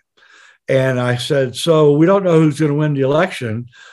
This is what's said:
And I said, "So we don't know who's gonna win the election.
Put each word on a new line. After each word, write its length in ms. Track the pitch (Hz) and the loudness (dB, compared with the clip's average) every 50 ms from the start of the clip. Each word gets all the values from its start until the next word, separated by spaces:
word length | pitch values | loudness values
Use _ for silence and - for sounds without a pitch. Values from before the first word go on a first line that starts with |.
| _ _ _ _ _ _ - - - - _ _ _ - | _ _ _ _ _ _ -20 -20 -20 -20 _ _ _ -2
And 320 | 135 131 131 131 127 123 | 0 0 0 0 -2 -2
I 180 | 123 123 127 123 | -2 -2 -2 -2
said, 380 | - - 151 139 131 120 120 | -2 -2 -2 -2 -2 -2 -4
"So 380 | - - 165 160 156 151 147 143 | -4 0 0 2 4 4 4 4
we 120 | 147 160 | 2 2
don't 180 | 180 196 202 185 | 2 2 2 2
know 160 | 180 165 160 | 2 2 4
who's 200 | 160 151 127 139 | 2 2 0 0
gonna 140 | 160 147 143 | -2 -2 0
win 200 | 151 151 151 143 | -2 -2 -2 -2
the 80 | 135 | -2
election. 680 | 131 131 143 160 185 185 - - 127 113 107 117 123 - - - - - | 0 0 0 0 0 -2 -4 -8 -8 -8 -8 -8 -10 -12 -18 -20 -20 -20